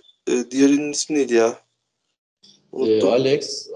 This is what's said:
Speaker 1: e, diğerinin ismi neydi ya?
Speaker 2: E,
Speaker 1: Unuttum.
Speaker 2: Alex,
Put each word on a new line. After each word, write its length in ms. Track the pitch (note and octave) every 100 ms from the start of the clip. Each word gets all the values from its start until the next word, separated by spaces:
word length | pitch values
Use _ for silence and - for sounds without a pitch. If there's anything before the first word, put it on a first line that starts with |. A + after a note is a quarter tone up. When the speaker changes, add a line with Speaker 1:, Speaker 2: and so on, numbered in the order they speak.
| - _ -
Speaker 1:
e, 220 | B2 A#2+
diğerinin 400 | C3 C#3 C#3+ D3
ismi 240 | C#3+ - D3+
neydi 180 | B2+
ya? 140 | A#2 A2+
Speaker 2:
E, 100 | B2 _ _ _ _ _ _ _ _ _ _ _
Speaker 1:
Unuttum. 380 | - A#2+ A2 G2
Speaker 2:
Alex, 580 | A#2+ C3+ D3 - - -